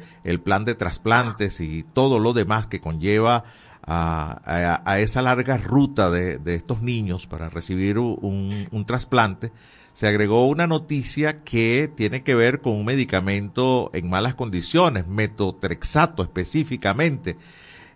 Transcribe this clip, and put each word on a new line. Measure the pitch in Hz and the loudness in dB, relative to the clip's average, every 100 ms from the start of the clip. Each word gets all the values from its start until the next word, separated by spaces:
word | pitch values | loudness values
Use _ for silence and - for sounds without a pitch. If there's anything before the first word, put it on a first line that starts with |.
| - - | -10 -12
el | 85 87 | -4 -2
plan | 95 98 | 2 0
de | 110 | 0
trasplantes | 117 87 - 110 120 117 104 101 - | -2 -4 -4 2 2 2 -2 -6 -4
y | 80 80 | -6 -6
todo | - - 135 117 | -4 2 4 4
lo | 110 | 2
demás | 120 95 110 107 | 2 2 0 -2
que | 95 | -8
conlleva | 82 80 92 107 113 120 - - - - | -6 -4 0 2 4 2 -2 -20 -20 -20
a, | - 85 82 80 76 60 - | -6 -2 -2 -2 -6 -10 -6
a, | 85 87 82 92 | -2 0 -2 0
a | 98 | 0
esa | 110 123 | 2 0
larga | 127 127 123 127 | 0 0 0 -2
ruta | 95 131 139 139 92 | 2 2 2 2 2
de, | 87 90 69 | 2 -2 -4
de | 78 | -4
estos | 85 - 117 | -4 -4 -4
niños | 117 117 101 87 - | -2 -2 -2 -6 -8
para | 80 80 | -10 -10
recibir | 85 - 92 98 104 | -10 -6 -2 0 0
u-, | 120 - | -2 -2
un, | 101 98 98 101 95 | -4 -4 -4 -6 -6
un | 107 101 | -6 -4
trasplante, | 123 - 123 107 92 113 - - - - | -4 0 2 2 0 -10 -12 -20 -20 -20
se | - 107 | -2 0
agregó | 104 104 117 131 | 2 4 6 4
una | 147 170 | 4 0
noticia | 156 160 147 120 147 151 151 | 0 -2 -4 -2 -2 -2 -2
que | - 117 113 123 151 | -2 2 4 2 0
tiene | 151 107 131 | -2 -2 -2
que | - | 0
ver | 120 117 135 | 4 4 2
con | 123 | 0
un | 104 104 | 0 0
medicamento | 139 120 95 92 101 101 120 127 127 - | 0 2 0 0 -2 -2 0 2 2 0
en | 90 87 | -4 -2
malas | 92 120 | 0 -2
condiciones, | 131 120 90 - 165 180 107 85 | -2 -4 -4 0 4 4 2 -4
metotrexato | 101 107 - 98 - 95 - - 151 170 127 | -2 -2 0 -2 -2 -6 -4 0 2 2 0
específicamente. | 90 92 90 160 156 127 101 107 165 135 - - - - - - - | -4 -4 -4 -2 -4 -2 -2 2 0 -2 -6 -10 -14 -20 -20 -20 -20